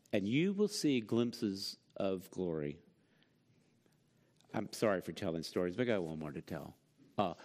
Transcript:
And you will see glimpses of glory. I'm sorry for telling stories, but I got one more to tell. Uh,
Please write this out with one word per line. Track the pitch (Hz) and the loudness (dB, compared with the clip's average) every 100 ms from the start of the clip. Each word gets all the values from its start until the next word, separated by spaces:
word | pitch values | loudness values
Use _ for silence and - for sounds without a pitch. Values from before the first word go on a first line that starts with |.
| - | -2
And | 107 98 | 0 2
you | 131 185 | 2 2
will | 196 208 | 2 0
see | - 151 131 | 2 2 2
glimpses | 101 117 120 - 107 95 95 - _ - | 4 4 2 2 -2 -2 -6 -10 _ -2
of | 98 95 - | 0 0 -4
glory. | - 92 78 73 73 - _ _ _ _ _ _ _ _ _ _ _ _ _ _ _ _ | -4 -2 0 -2 -6 -14 _ _ _ _ _ _ _ _ _ _ _ _ _ _ _ _
I'm | 113 104 | -6 -6
sorry | - 110 92 | 0 2 2
for | - | 0
telling | 82 98 82 | -4 -2 -2
stories, | 78 104 90 90 | -2 0 0 0
but | |
I | 120 | 0
got | 104 | 2
one | 82 78 | 0 -4
more | 76 | -6
to | 71 | -8
tell. | - 82 73 - _ _ - - | -8 -8 -8 -16 _ _ -12 0
Uh, | 95 80 | 0 0